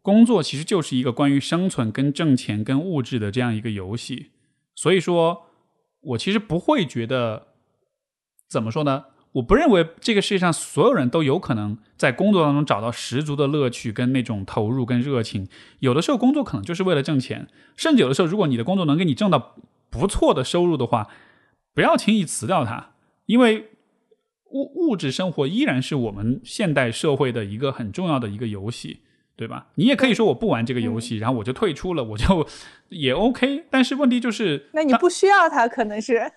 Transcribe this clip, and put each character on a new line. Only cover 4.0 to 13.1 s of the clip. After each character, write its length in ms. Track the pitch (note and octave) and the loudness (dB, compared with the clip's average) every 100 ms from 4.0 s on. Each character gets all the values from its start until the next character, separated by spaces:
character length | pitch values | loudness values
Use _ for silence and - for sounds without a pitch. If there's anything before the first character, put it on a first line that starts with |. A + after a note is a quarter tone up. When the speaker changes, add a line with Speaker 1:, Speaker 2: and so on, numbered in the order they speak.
| - B2 - _ _ _ _ | -8 -12 -14 _ _ _ _
Speaker 1:
所 160 | - D3+ | -2 2
以 100 | F#3+ | 2
说， 460 | E3+ F3 E3 E3+ _ _ _ _ _ _ | 2 2 2 0 _ _ _ _ _ _
我 180 | D3+ A#2 | -8 -4
其 120 | - | 0
实 60 | G#3+ | -2
不 200 | G#3 D#3+ | -2 -2
会 280 | - D4+ D3 | 2 2 2
觉 200 | A#2+ A2+ | -4 -4
得， 420 | C3 A#2 G#2+ _ _ _ _ _ _ _ _ _ _ _ | -2 -2 -6 _ _ _ _ _ _ _ _ _ _ _
怎 140 | C#3 | -4
么 80 | A2+ | -2
说 140 | C3+ | -2
呢？ 220 | D3 C3+ - _ _ | -2 -2 -6 _ _
我 100 | C#3 | -6
不 120 | A#2+ | 2
认 140 | G#3+ E4 | 4 6
为 180 | F#3+ D#3+ - | 4 2 -2
这 140 | - | 0
个 80 | G#3 | 0
世 80 | - | 0
界 80 | G3 | 0
上 120 | F3 | 0
所 320 | D#3 - - | 0 -4 2
有 100 | E3+ | 4
人 160 | A#3 B2 | 4 0
都 120 | E3 | 0
有 160 | D3 D#3 | 0 0
可 160 | - | -2
能 220 | A2+ G#2 G#2+ _ _ | -4 -4 -8 _ _
在 120 | D3 | -2
工 220 | A#2+ G3 | 2 2
作 100 | G3 | 4
当 120 | D3+ | 4
中 100 | C#3+ | 2
找 160 | D3 G#2 | 0 0
到 100 | A2+ | -2
十 320 | A#2 - | -6 -6